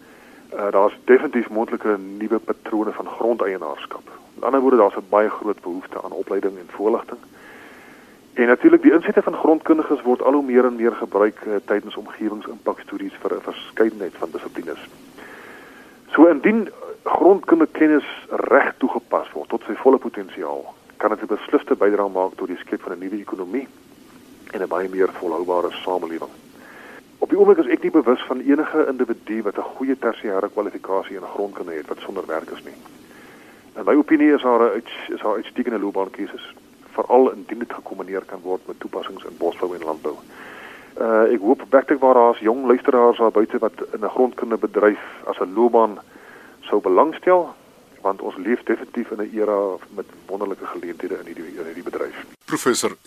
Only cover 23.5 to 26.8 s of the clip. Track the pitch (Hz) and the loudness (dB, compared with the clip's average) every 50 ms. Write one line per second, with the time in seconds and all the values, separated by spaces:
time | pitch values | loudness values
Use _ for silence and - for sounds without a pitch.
23.5 | 104 139 131 - - - _ - - - - - - - - - - - - - | -6 -8 -8 -8 -16 -20 _ -20 -20 -20 -20 -20 -20 -20 -20 -20 -20 -20 -18 -12
24.5 | - 101 92 87 82 87 95 95 92 92 92 85 - - 92 85 80 82 90 90 | -8 -6 -6 -4 -2 -4 -4 -4 -2 0 0 0 -2 -4 -6 -4 -4 -4 -2 0
25.5 | 90 87 85 80 - - - 92 90 90 85 80 82 80 76 - - - - - | 0 0 0 -2 -6 -6 -6 -4 -4 -4 -4 -6 -8 -8 -10 -12 -16 -20 -20 -20
26.5 | - - - - - - | -20 -20 -20 -20 -20 -20